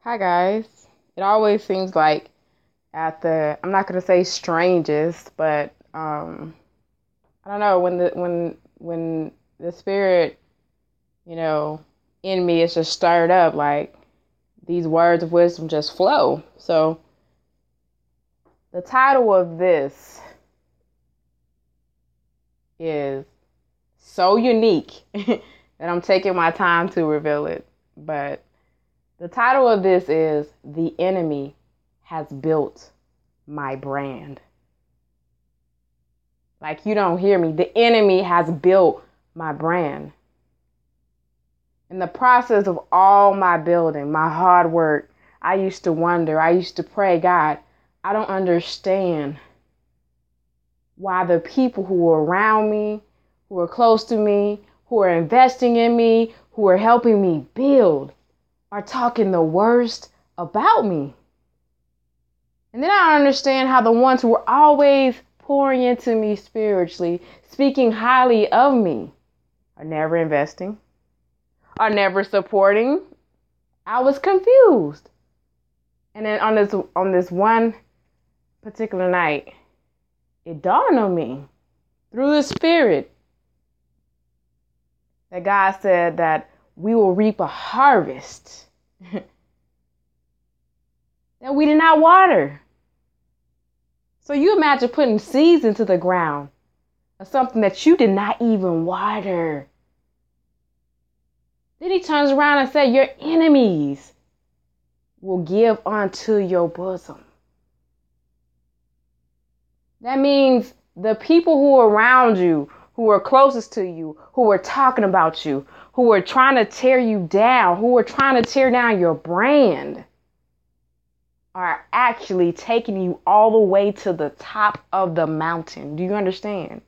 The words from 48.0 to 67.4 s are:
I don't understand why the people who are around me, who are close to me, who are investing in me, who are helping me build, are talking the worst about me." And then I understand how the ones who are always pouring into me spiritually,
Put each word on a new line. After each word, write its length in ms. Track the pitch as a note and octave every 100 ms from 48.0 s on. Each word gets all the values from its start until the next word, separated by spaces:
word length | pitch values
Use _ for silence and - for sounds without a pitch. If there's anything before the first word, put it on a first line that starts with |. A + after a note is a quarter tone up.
I 80 | F#3
don't 180 | G#3+ A3
understand 1080 | F#3+ F#3 E3+ - - F#3+ F#3+ F#3 D#3+ C#3+ D3 _ _ _ _ _ _ _ _ _ _ _ _ _ _ _
why 280 | _ F#3+ F#3
the 160 | F3+ E3+
people 460 | - - B3+ G3+
who 240 | F3+ F#3 E3+
are 140 | D#3
around 460 | D3+ F#3 A3 A3 G#3+
me, 320 | G#3+ G#3+ G#3+ _ _ _ _ _
who 120 | F#3
are 100 | E3+
close 340 | - A#3 A3
to 120 | - A3+
me, 420 | G#3 G3+ G#3 G#3 _ _ _
who 120 | A#3
are 100 | F#3+
investing 680 | E3+ D#3+ A#3+ B3+ B3+ B3 A#3
in 180 | A#3
me, 380 | A#3 A3+ A3+ A3+ - _
who 160 | - G3+
are 100 | F#3
helping 440 | A3 A#3+ A#3+ G#3
me 260 | F#3+ D#3 -
build, 580 | - C4+ C#4 G3 D3 C#3 _ _ _ _ _ _
are 80 | G3+
talking 480 | G3 C4 A#3+ A#3+ G3
the 120 | F3+
worst 680 | D#3+ F3 A3 A#3+ A#3+ - - _ _ -
about 440 | E3+ G#3+ F4 A4+
me." 300 | G3+ E3 C#3 _ _ _ _ _ _ _ _ _ _ _ _ _ _ _ _
And 80 | A#3
then 80 | D#4+
I 260 | G4+ E4+
understand 540 | D4+ C#4 C4+ C#4 C4 C4
how 120 | C4
the 100 | A3+
ones 320 | A#3 C4 B3+
who 120 | A#3
are 140 | - -
always 680 | C4 D4+ D4 C#4+ C#4 C4 B3 _ _
pouring 460 | - C#4 C#4 C4
into 320 | B3 B3 B3
me 200 | A3 G#3+
spiritually, 840 | G3+ _ A3+ G#3+ G3 F3 - F3 F3 - -